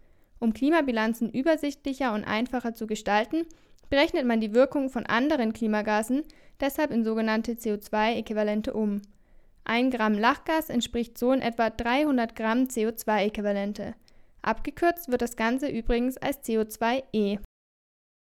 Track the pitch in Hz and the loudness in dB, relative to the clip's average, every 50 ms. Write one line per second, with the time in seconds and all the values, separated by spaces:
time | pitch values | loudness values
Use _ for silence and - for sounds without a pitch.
0 | - - - _ _ _ - - 240 226 220 - 262 294 339 320 285 262 226 220 | -20 -20 -20 _ _ _ -8 -2 0 0 0 2 2 4 4 4 2 2 0 0
1 | 220 226 226 - 233 202 - 254 269 330 320 311 285 285 277 - - 277 262 - | 0 0 0 -2 -2 -2 -2 0 2 2 2 2 0 -4 -6 -6 -8 -6 -4 -2
2 | 269 240 208 214 - - - 220 247 - 262 247 247 233 226 - 220 214 214 - | -2 -2 -2 -2 -2 -2 -2 -2 -2 -2 -4 -4 -4 -4 -6 -6 -6 -6 -6 -4
3 | - 190 208 214 226 - 311 330 330 - - - - - - - - - 277 277 | -2 2 2 2 2 0 -2 -4 -4 -4 -10 -20 -20 -20 -20 -14 -6 0 2 2
4 | 311 330 - 320 254 240 226 226 220 208 214 247 277 277 - 294 262 262 - 220 | 2 2 2 0 2 2 2 2 0 2 4 4 4 4 4 -2 -2 -2 -4 -4
5 | - - - 233 269 311 320 262 226 220 226 - 233 214 214 214 202 214 214 214 | -2 0 2 2 2 2 2 2 0 0 -2 -2 0 0 0 0 0 2 0 0
6 | 226 - 254 294 311 - - - - - - - 269 277 - 311 302 285 220 233 | 0 0 -2 -2 -2 -6 -12 -20 -20 -16 -8 -4 -4 -2 0 0 0 0 2 0
7 | 220 220 220 226 226 220 220 226 226 240 226 - - 220 208 208 - - 220 214 | 0 0 0 0 0 0 0 0 0 -2 -4 -4 -2 -4 -4 -4 -4 -2 0 2
8 | 214 226 233 220 220 - 214 214 214 208 208 214 214 - - 220 214 208 202 202 | 2 2 0 -2 -4 -4 -2 0 0 0 0 -2 -2 -2 -2 -2 -2 0 -2 -4
9 | - - - _ _ _ - - - - - - - - 226 240 254 262 254 226 | -8 -12 -20 _ _ _ -20 -20 -20 -20 -20 -12 -4 -2 0 2 2 2 2 2
10 | 220 214 208 202 226 247 285 - - - 320 320 311 - - 240 - - - 240 | 2 2 2 4 4 2 2 2 0 0 0 0 0 0 -2 -2 -2 -2 -2 -4
11 | 233 - - - 240 247 269 262 - 233 233 - 226 220 226 - 233 233 247 285 | -4 -4 -4 0 2 2 2 2 0 -2 0 0 0 0 0 -2 -2 0 2 2
12 | 302 302 269 247 226 226 - - 220 220 226 254 262 254 - 226 214 233 233 - | 2 4 2 2 0 -2 -4 -4 -2 0 2 2 2 0 0 0 -2 -2 -2 -4
13 | - 220 214 202 196 214 208 220 202 208 202 196 202 208 214 220 185 - 220 - | -2 0 2 2 2 0 0 -2 -2 -2 -2 -2 -2 -4 -6 -8 -8 -10 -10 -14
14 | _ _ - - - - - - - 214 - - - 294 - - 339 339 339 - | _ _ -20 -20 -20 -20 -14 -6 -4 -2 -2 -2 -4 -6 -2 0 2 2 2 0
15 | - 254 247 240 240 240 - - 220 233 254 262 294 277 - 226 220 - 240 233 | -4 -2 -2 -2 -2 -2 -2 -2 0 0 0 0 -2 -4 -4 -2 0 0 0 2
16 | 247 262 254 - - 277 277 - - - 220 220 214 214 - - 226 226 247 269 | 0 -2 -2 -2 -4 -4 -4 -4 -4 -2 0 0 0 -2 -4 -2 0 0 0 -2
17 | - - - 220 202 196 208 202 - - _ _ _ _ _ _ _ _ _ _ | -4 -2 0 0 0 0 -2 -4 -8 -12 _ _ _ _ _ _ _ _ _ _
18 | _ _ _ _ _ _ _ | _ _ _ _ _ _ _